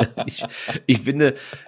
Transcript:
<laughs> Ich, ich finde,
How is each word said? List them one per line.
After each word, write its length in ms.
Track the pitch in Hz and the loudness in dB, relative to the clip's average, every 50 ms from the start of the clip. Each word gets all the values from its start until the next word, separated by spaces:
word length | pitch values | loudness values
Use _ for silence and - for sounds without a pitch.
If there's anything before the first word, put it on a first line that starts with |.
<laughs> 240 | 139 - - - 120 | 0 0 -2 -6 -8
Ich, 180 | 120 - - - - - - - - - - - - | -8 -8 -8 -10 -10 -10 -10 -8 -8 -8 -4 2 2
ich 140 | 131 110 | 2 4
finde, 340 | 101 131 139 147 151 139 - - - - - - - | 2 0 2 4 4 4 4 0 -6 -16 -16 -16 -18